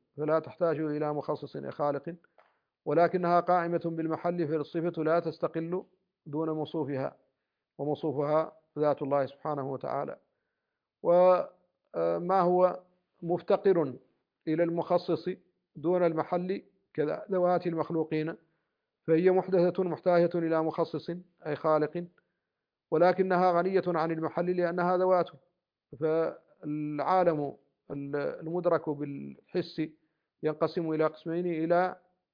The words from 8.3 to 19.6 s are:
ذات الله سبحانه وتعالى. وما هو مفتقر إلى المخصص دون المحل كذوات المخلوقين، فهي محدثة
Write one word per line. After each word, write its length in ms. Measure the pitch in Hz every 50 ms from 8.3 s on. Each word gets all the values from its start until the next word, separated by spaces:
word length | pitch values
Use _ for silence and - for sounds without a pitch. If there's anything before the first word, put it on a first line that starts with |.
| 156 156 160 - - _ _ _ - 147
ذات 240 | 151 147 139 - 151
الله 240 | 135 143 143 135
سبحانه 460 | 123 - _ - 160 147 143 131 139 135
وتعالى. 440 | - - 120 123 139 143 143 131 - _ _ _ _ _ _ _ _ _ _ _ _ _ _ _ _ -
وما 1400 | 165 175 180 180 185 180 175 - - _ _ _ _ _ _ _ _ - 170 165 170 170 170 175 175 190 190
هو 400 | 175 180 180 180 180 180 180 - - _ _ _ _ _ _ - 175
مفتقر 720 | 165 175 175 - - 202 185 - 196 185 170 151 131 120 - _ _ _ _ _ _ _ _ - 160
إلى 140 | 156 170 175
المخصص 680 | 170 170 170 160 - 180 175 175 - 165 - - 185 180 - _ _ _ _ _ _ _
دون 260 | 160 139 170 185 180 175
المحل 600 | 170 160 156 - - 180 175 180 185 196 202 - _ _ _ _ _ -
كذوات 720 | 160 147 151 160 - - - 190 185 180 175 180 175 -
المخلوقين، 720 | 175 165 160 151 - 170 160 156 - 156 156 156 160 170 - _ _ _ _ _ _ _ _ _ _ _ _ -
فهي 240 | 160 160 160 180 185
محدثة 520 | 185 185 185 185 190 175